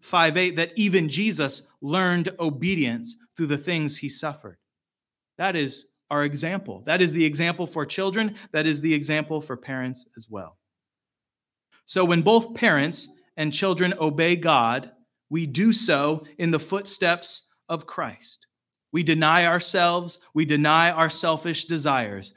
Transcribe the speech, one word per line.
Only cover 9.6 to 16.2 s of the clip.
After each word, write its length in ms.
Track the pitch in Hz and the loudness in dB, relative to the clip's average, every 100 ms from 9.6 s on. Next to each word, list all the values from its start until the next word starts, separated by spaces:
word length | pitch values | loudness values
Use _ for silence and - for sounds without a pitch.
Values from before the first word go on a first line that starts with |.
| - 131 127 127 - - | -8 -6 -6 -8 -16 -20
as 120 | 113 | -14
well. 300 | 104 82 82 _ _ _ _ _ _ _ _ _ _ _ _ - | -14 -14 _ _ _ _ _ _ _ _ _ _ _ _ _ -6
So 180 | 190 | 0
when 180 | 175 170 | 2 4
both 320 | 165 226 226 | 6 4 2
parents 540 | - 233 147 147 - - - _ - | 0 2 4 0 -4 -14 -20 _ -6
and 160 | 151 | -4
children 420 | 147 196 170 180 190 | -2 0 0 0 0
obey 360 | 156 143 165 175 | -2 2 2 2
God, 560 | 165 139 117 123 - _ _ _ - | 4 4 4 0 -6 _ _ _ -6
we 180 | 156 156 | -4 -2
do 260 | 127 220 | 2 2
so 540 | 226 - 143 147 156 | 2 2 2 2 -2